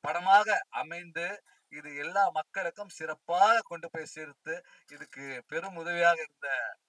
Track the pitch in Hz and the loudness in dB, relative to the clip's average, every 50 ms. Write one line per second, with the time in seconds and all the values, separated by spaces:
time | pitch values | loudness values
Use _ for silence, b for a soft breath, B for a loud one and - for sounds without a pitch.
0 | - 147 156 175 180 185 196 208 208 214 208 - - _ - - - 156 165 175 | -4 -4 -4 -2 4 8 8 8 8 6 0 0 0 _ -6 -8 -6 -6 -8 -12
1 | 175 170 160 160 170 180 202 202 _ b b b b _ 151 151 147 147 147 143 | -12 -10 -8 -6 -6 -6 -6 -10 _ b b b b _ -18 -16 -14 -12 -10 -8
2 | 143 160 180 196 196 185 160 160 151 _ _ 196 185 170 - - 208 196 - - | -8 -2 2 2 2 4 2 -2 -6 _ _ -6 -6 -4 -6 -8 -14 -14 -12 -12
3 | - 156 156 _ _ - 170 180 196 214 233 233 - - 170 170 160 165 _ 165 | -8 -8 -8 _ _ -2 4 6 6 6 6 4 2 -4 -12 -12 -12 -10 _ -10
4 | 156 147 - 156 156 147 143 _ _ 156 160 180 180 b b b b _ 147 143 | -10 -10 -12 -14 -14 -14 -16 _ _ -8 -8 -8 -8 b b b b _ -18 -18
5 | 147 139 - 135 139 139 135 123 - _ 151 160 170 196 185 170 165 170 175 170 | -18 -16 -14 -14 -10 -10 -10 -10 -10 _ -8 -6 -6 -6 -10 -8 -6 -4 0 4
6 | 170 170 170 165 160 - _ _ - 143 135 127 117 110 101 _ _ | 6 6 4 4 -2 -10 _ _ -6 -4 -4 -4 -4 -6 -10 _ _